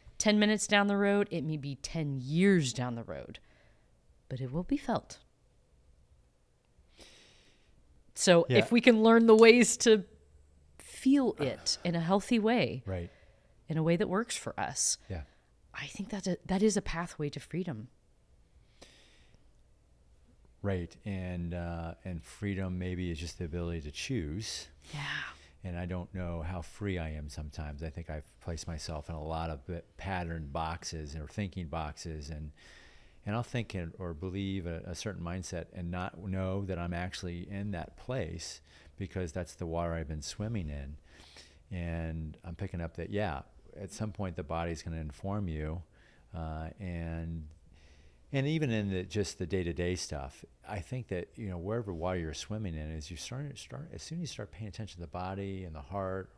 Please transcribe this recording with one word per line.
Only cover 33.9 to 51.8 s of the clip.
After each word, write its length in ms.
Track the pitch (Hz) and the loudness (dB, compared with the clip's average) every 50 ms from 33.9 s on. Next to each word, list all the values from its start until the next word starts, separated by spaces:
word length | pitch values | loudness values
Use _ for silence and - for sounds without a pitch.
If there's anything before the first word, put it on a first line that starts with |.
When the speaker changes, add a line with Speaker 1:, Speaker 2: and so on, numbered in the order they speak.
| - - | -8 -8
Speaker 2:
or 160 | 92 87 82 | -8 -8 -8
believe 520 | 76 92 95 90 98 98 98 95 98 85 | -6 -6 -6 -4 -2 -2 -2 -2 -4 -4
a, 160 | 87 85 82 - | -4 -6 -6 -8
a 80 | - 87 | -8 -10
certain 280 | - - 110 95 87 85 | -8 -6 -6 -6 -6 -6
mindset 420 | 85 87 92 90 - - 85 82 - - | -6 -6 -6 -6 -6 -6 -8 -8 -8 -8
and 160 | - 87 87 | -8 -6 -4
not 280 | 87 90 90 - - - | -4 -4 -4 -6 -8 -8
know 460 | 101 98 92 95 95 95 92 98 101 | -6 -4 -2 -2 0 -2 -2 -2 -2
that 140 | 95 92 85 | -4 -4 -4
I'm 160 | 85 87 87 | -2 -4 -2
actually 540 | 85 90 90 - - - 87 87 87 87 - | -4 -4 -4 -6 -6 -6 -6 -6 -6 -8 -8
in 220 | 98 98 101 107 98 | -6 -6 -4 -4 -4
that 240 | 85 80 - - | -4 -6 -8 -12
place 640 | - - - 127 135 92 80 85 85 - - - - - - - - - - - | -14 -8 -6 -4 -4 -4 -4 -6 -8 -8 -10 -12 -14 -18 -20 -20 -20 -20 -18 -10
because 360 | - 98 90 - 95 92 85 - | -8 -8 -6 -4 -4 -4 -4 -4
that's 220 | 92 87 - - | -6 -6 -6 -8
the 120 | - 90 | -8 -6
water 260 | 82 82 85 85 85 82 | -4 -2 -2 0 0 -2
I've 160 | 82 80 76 | -2 -4 -4
been 140 | 80 76 73 | -6 -6 -6
swimming 460 | - - - 104 110 117 107 85 73 | -8 -6 -6 -4 -4 -2 -4 -4 -4
in. 260 | 73 71 69 69 71 - - - - - - - - - - - - - - - - | -6 -6 -8 -10 -12 -14 -16 -20 -20 -20 -20 -20 -20 -20 -20 -20 -20 -20 -14 -8 -6
And 600 | 90 85 85 82 82 82 82 80 80 80 78 76 - - | -4 -4 -2 -2 -2 -2 -4 -4 -4 -6 -8 -10 -12 -12
I'm 100 | 87 85 | -12 -8
picking 260 | - 101 92 - 85 | -6 -6 -6 -4 -4
up 160 | 85 80 - | -6 -6 -6
that, 140 | - 85 - | -6 -6 -4
yeah, 320 | 104 101 107 92 76 67 - - - - - - - - | -2 -2 -2 -2 -2 -4 -8 -12 -20 -20 -20 -20 -16 -14
at 120 | 101 87 - | -12 -12 -8
some 180 | - 110 107 - | -6 -6 -6 -4
point 240 | - 101 92 85 | -4 -6 -6 -4
the 60 | 87 87 | -6 -6
body's 380 | 73 85 82 85 85 82 80 - | -4 -2 -2 -2 -2 -4 -4 -6
gonna 140 | 85 82 80 | -6 -6 -6
inform 480 | 80 78 76 - - 98 98 107 104 87 | -6 -8 -8 -8 -6 -4 -4 -2 -2 -2
you. 340 | 80 78 76 76 80 90 85 - _ - - - - - - - - | -2 -2 -4 -4 -4 -6 -8 -12 _ -20 -20 -20 -20 -20 -20 -12 -10
Uh, 340 | 87 80 80 78 80 80 80 - - | -8 -6 -6 -6 -6 -6 -8 -10 -8
and, 680 | 101 90 87 85 85 82 82 82 82 82 82 82 78 76 - - - - - - - - - - - - - - - - - | -8 -6 -4 -4 -4 -4 -4 -6 -6 -6 -6 -8 -8 -12 -16 -20 -20 -20 -20 -20 -20 -20 -20 -20 -20 -20 -20 -20 -14 -6 -2
and 140 | 139 135 | -2 0
even 240 | 143 160 160 151 131 | 0 0 0 0 2
in 200 | 113 110 104 98 | 2 2 2 0
the, 120 | 95 92 92 | 0 -2 -2
just 360 | - - 107 98 - - - | -2 -2 -2 -2 -2 -2 -6
the 80 | 92 | -4
day-to-day 500 | 80 98 95 90 85 82 - 87 87 92 | 0 0 0 0 0 0 0 0 0 0
stuff, 480 | 90 - - 82 71 69 67 - - - - - _ - - | -2 -4 -6 -6 -8 -8 -8 -12 -14 -20 -20 -20 _ -14 -10
I 100 | 104 101 | -8 -8
think 280 | 87 - 131 127 110 - | -8 -6 -8 -8 -6 -4
that, 200 | 98 90 87 - - | -4 -4 -4 -6 -10
you 120 | 117 117 101 | -10 -8 -6
know, 100 | 92 87 | -6 -6
wherever 340 | 85 98 110 120 | -4 -4 -4 -4